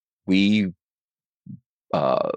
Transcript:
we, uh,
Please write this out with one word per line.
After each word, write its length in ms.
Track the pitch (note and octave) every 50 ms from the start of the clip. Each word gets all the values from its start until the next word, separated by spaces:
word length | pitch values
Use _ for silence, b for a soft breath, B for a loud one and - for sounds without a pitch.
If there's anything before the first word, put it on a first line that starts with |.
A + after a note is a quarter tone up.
| _ _ _ _ _
we, 460 | F#2+ F#2 G2 G2+ G2+ G#2+ G#2+ G2 F#2 F2 _ _ _ _ _ _ _ _ _ _ _ _ _ - - - - _ _ _ _ _ - -
uh, 380 | - C#2+ C2+ B1+ - - - -